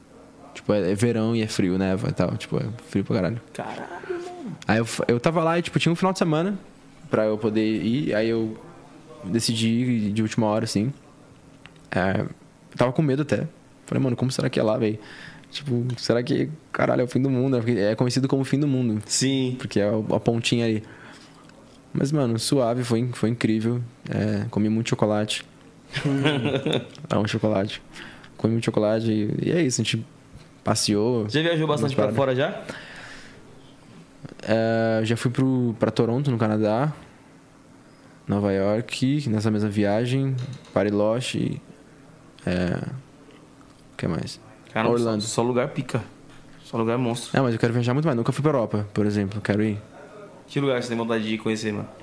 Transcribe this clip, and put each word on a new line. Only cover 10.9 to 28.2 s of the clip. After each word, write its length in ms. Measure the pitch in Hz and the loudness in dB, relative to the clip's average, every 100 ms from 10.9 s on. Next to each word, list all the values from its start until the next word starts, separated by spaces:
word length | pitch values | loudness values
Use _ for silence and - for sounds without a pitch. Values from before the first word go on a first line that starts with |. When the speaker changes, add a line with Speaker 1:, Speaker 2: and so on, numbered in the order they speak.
| 143 - - - - - - - - - | -4 -12 -20 -20 -20 -20 -20 -20 -20 -4
Speaker 1:
É, 320 | - 95 95 | 0 2 0
eu 560 | 98 - - - - - | -2 -8 -20 -20 -8 0
tava 140 | 123 | 0
com 100 | 131 | 2
medo 200 | 151 135 | 2 2
até. 260 | 147 - 156 - - - - | 0 -2 -2 -8 -20 -18 -4
Falei, 180 | 123 | 0
"Mano, 120 | 131 120 | 0 0
como 160 | 127 | -2
será 180 | - 139 | 0 -2
que 100 | 135 | 0
é 40 | |
lá, 140 | 117 113 | 2 2
véi? 220 | 110 110 - - - - - | 0 -2 -8 -18 -18 -20 -16
Tipo, 340 | - 143 120 123 123 | -12 -4 -2 -2 -4
será 240 | - 120 | 0 0
que, 260 | 123 127 131 156 - | 2 0 -2 -6 -8
caralho, 300 | - 127 127 | 0 2 2
é 20 | |
o 40 | 123 | 2
fim 140 | 127 | 0
do 80 | 135 | 2
mundo?" 280 | 127 135 123 | 2 2 0
Porque 140 | 113 117 | 2 2
é 160 | 101 110 | 2 2
conhecido 320 | 123 127 131 | 0 2 0
como 140 | 139 | 0
o 40 | 131 | 0
fim 140 | 139 | 0
do 80 | 147 | 2
mundo. 340 | 127 123 107 - | 2 2 0 -2
Speaker 2:
Sim. 500 | - 131 135 127 123 | 0 0 2 0 -4
Speaker 1:
Porque 200 | - 104 | -4 0
é 100 | 101 | 2
o, 140 | 110 107 | 0 0
a 60 | 110 | 0
pontinha 460 | - 117 - 120 117 | 2 0 2 2 2
ali. 180 | 107 - - - - - - - - - - - | 0 -4 -16 -20 -20 -20 -20 -20 -20 -20 -20 -6
Mas, 180 | - 139 | -2 0
mano, 280 | 151 127 113 | 0 0 0
suave, 440 | - 143 117 123 | 2 2 2 0
foi 160 | 120 117 | 0 0
in-, 120 | 123 | 0
foi 180 | 120 110 | 0 0
incrível. 500 | 120 107 110 113 123 120 - - | 2 2 2 2 -2 -4 -12 -6
É, 360 | 107 107 101 113 | -2 0 -2 -2
comi 200 | 101 107 | 0 0
muito 200 | 110 117 | 0 0
chocolate. 560 | 127 107 104 107 - - - - - - | 2 2 2 0 -4 -8 -20 -20 -20 -10
Speaker 2:
<laughs> 1120 | - 147 139 143 139 117 135 147 131 - - - | -4 0 2 2 2 0 -2 0 -2 -4 -12 -2
Speaker 1:
Dá 120 | 107 | 0
um 80 | 107 | 0
chocolate. 540 | 110 110 101 107 - - - - - | 0 0 0 -2 -6 -14 -18 -18 -18